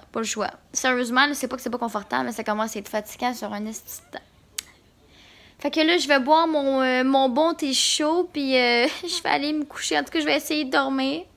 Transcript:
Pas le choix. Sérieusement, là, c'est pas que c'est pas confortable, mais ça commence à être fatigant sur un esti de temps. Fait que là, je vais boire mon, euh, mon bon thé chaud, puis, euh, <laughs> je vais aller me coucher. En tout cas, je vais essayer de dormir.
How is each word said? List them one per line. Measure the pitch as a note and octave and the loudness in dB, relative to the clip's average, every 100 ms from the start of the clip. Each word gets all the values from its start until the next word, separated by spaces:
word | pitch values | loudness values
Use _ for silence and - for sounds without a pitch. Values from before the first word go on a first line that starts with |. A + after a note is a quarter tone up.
| - | -8
Pas | A3+ | -6
le | A3 | -4
choix. | G#3+ G3 - _ | -4 -4 -6 _
Sérieusement, | - C4 B3 B3 B3+ C#4+ | -4 0 0 2 2 2
là, | C#4+ | 2
c'est | B3 | -4
pas | C4+ | -6
que | |
c'est | B3 | -6
pas | A#3+ | -4
confortable, | A#3 G#3 G3+ B3 B3 | -4 -6 -4 -2 -2
mais | |
ça | A#3 | -4
commence | A3 G#3+ A3 A3 | -4 -2 -4 -6
à | |
être | G3 | -6
fatigant | G#3+ G#3+ - B3 A#3+ | -6 -6 -6 -4 -4
sur | G#3 | -8
un | G#3 G#3+ | -8 -8
esti | A3 - - | -10 -14 -18
de | - - | -16 -18
temps. | - _ _ - - - _ _ _ - - - - - | -18 _ _ -14 -14 -16 _ _ _ -20 -20 -20 -20 -8
Fait | C#4+ | -2
que | D#4 | 2
là, | D#4 F4 | 4 4
je | C4+ | 4
vais | C#4 | 2
boire | B3 D#4 E4 | 4 4 4
mon, | D4+ C4+ C4+ | 2 2 2
euh, | C4 B3+ | 2 2
mon | C4 C4+ C4+ | 4 4 4
bon | B3 D#4+ | 4 2
thé | E4 C#4+ | 2 -2
chaud, | C4 - - D4+ E4+ F4+ | 0 0 2 2 2 0
puis, | D4+ C#4 B3+ | -2 0 2
euh, | B3 A#3+ C4+ - | 4 4 2 0
<laughs> | |
je | F4 F4+ | -8 -4
vais | - | 0
aller | C#4+ D4 | 0 0
me | D4+ | -2
coucher. | D4 - - D4+ | -4 -6 -2 0
En | |
tout | C#4 | 0
cas, | E4 | -2
je | D4+ | 0
vais | C#4+ | 0
essayer | D4 D4+ C4+ | 0 -4 0
de | |
dormir. | D4 C4+ C4+ C4+ D#4 F#4 | 0 0 0 -2 -4 -8